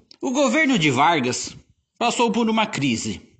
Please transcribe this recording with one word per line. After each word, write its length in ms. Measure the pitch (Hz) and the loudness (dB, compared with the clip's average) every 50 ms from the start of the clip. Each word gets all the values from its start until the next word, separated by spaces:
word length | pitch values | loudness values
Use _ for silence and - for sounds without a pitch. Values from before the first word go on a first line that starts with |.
| _ _ - - | _ _ -16 -8
o 120 | - 277 247 | -6 -4 0
governo 440 | 277 285 247 220 311 320 269 269 | 0 0 2 2 2 2 2 2
de 140 | 208 156 151 | 2 2 2
Vargas 640 | 127 123 143 165 175 156 123 123 120 - - - - - - _ _ _ _ _ _ | 2 4 2 2 2 2 0 -2 -4 -4 -8 -12 -14 -18 -20 _ _ _ _ _ _
passou 360 | - 226 240 233 - 240 240 196 | -4 -2 -2 0 0 0 0 2
por 180 | 220 240 226 | 0 0 0
uma 160 | 226 226 214 | 2 0 -2
crise, 560 | 208 - - 135 139 113 110 - 110 98 80 - - _ _ | -2 -2 -2 -2 -2 -2 -2 -4 -6 -8 -10 -12 -20 _ _